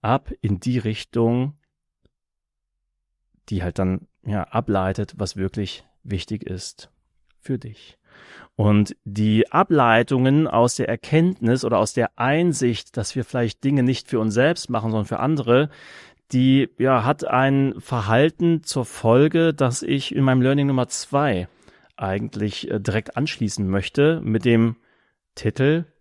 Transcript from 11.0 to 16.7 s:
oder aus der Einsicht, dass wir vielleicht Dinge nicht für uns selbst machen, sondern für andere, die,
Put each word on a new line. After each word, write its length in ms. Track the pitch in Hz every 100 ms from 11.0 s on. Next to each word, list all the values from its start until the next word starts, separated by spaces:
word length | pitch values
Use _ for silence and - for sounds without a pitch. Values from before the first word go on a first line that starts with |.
| - 156 170 190 117 127
oder 160 | 120 110
aus 140 | 110
der 260 | - 117 _
Einsicht, 760 | 123 151 175 143 123 110 - -
dass 180 | 104 131
wir 80 |
vielleicht 400 | 120 127 117 -
Dinge 200 | 139 143
nicht 260 | 123 127 -
für 100 | 123
uns 140 | 110
selbst 360 | 107 139 170 -
machen, 220 | 117 110
sondern 160 | 110 101
für 120 | 104
andere, 500 | 131 156 117 123 147 - - - - _ _
die, 360 | 127 131 135 131